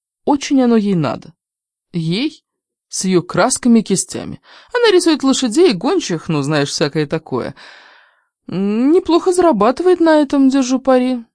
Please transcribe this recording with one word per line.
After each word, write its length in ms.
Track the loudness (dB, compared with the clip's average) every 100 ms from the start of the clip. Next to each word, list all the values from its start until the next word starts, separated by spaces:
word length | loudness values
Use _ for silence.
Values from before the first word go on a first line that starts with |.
| _ _
"Очень 380 | -4 -2 0 0
оно 140 | 2 2
ей 180 | 2
надо. 400 | -2 -2 -6 -14 _ _ _ _ _ _
Ей?" 500 | -6 -4 -2 -4 -8 _ _ _ _ _
с 160 | -6
ее 180 | 0 0
красками 580 | 0 -2 0 0 2 2
и 20 |
кистями. 580 | 2 -4 -4 -10 -12 -14 _ -20 _
Она 160 | 0 2
рисует 320 | 2 2 0
лошадей 480 | 0 0 0 2 2
и 40 |
гончих, 540 | 2 -2 -4 -4 -6 -4
ну, 140 | -4
знаешь, 280 | 0 -2 -2
всякое 360 | -2 -4 -2 -4
такое. 480 | -6 -6 -8 -8 -12 -20 -20 -20 _ _ _ _ _ -10
М, 460 | -4 -2 0 2
неплохо 400 | 2 2 0 2
зарабатывает 680 | 2 2 2 0 2 0 2
на 200 | 4 2
этом, 280 | 2 2 2
держу 320 | 2 0 -2
пари. 440 | 2 2 0 -4 -10